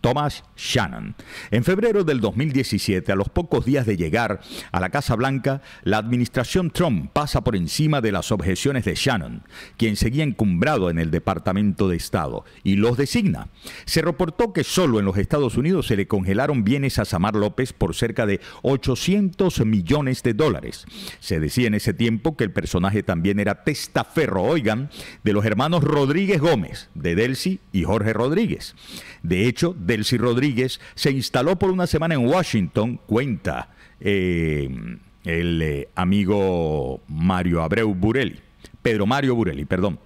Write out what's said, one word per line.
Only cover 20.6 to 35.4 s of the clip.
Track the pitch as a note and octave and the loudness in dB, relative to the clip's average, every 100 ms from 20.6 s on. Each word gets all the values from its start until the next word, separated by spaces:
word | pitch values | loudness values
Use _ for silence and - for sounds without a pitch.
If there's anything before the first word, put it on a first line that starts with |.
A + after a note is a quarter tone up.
| A#1+ - - - - - | -4 -14 -16 -16 -16 -14
Se | - E2+ | -4 0
decía | D#2 - A#2+ | 0 2 2
en | |
ese | G#2 - | 2 0
tiempo | F2 A#2 A2+ E3 D#3 | 0 0 2 -2 -2
que | |
el | A2 | -2
personaje | - E2 F#2+ F#2 G#2 | -2 -2 0 0 0
también | F#2 F2 F2+ G2+ | 0 0 2 2
era | G2+ G2+ | 0 -2
testaferro, | - D3 - - A#2 - C3+ F#2+ | -4 -4 -4 -4 -2 0 0 2
oigan, | G2 E3 A2 A2 C#3+ - - - | 2 2 0 0 -4 -10 -18 -4
de | G#2+ | 0
los | G2+ | 2
hermanos | G#2+ G#2 D3 E3+ | 2 0 2 2
Rodríguez | D3+ D3 C3+ D#3 G3 F#3+ | 2 2 2 2 2 2
Gómez, | D#3 C3+ D#2+ - - | 4 2 0 -8 -14
de | - D#2+ E2+ | -6 0 2
Delcy | A#2+ C3 F#3 F#3+ - | 2 0 -2 -4 -4
y | G2 | -2
Jorge | E2 G#2+ G#2 | 0 0 0
Rodríguez. | A2+ B2 E3 A3 E2+ - - - - - - | 0 0 0 0 -4 -8 -18 -18 -18 -18 -10
De | E2 F2+ A2+ | -2 2 2
hecho, | B2 E3+ F#3 F2 | 2 -2 -2 -2
Delcy | A2 G#2+ B2 | 0 0 2
Rodríguez | A#2+ A#2+ D3 A#2+ B2+ - - | 2 2 0 0 -2 -4 -14
se | - D#3 | -4 -2
instaló | C3+ - C3 C#3 F#3 | 0 -2 0 0 2
por | G3 | 0
una | F#3 F3 | 0 0
semana | D#3 E3 | 0 0
en | D#3 A#2+ | 0 2
Washington, | F3 F3 A#2 F2+ - A2 A#2+ - | 2 2 0 0 0 -2 -4 -2
cuenta, | G#2+ C#3 G2 - B1 A#1+ - - - | 0 0 -4 -4 -6 -8 -18 -20 -8
eh, | G2 G2+ F#2 F2 E2 D2+ C#2 C2 A1 A#1 - - | 0 0 2 0 0 0 -4 -8 -12 -14 -18 -14
el, | F2+ E2 | -4 -2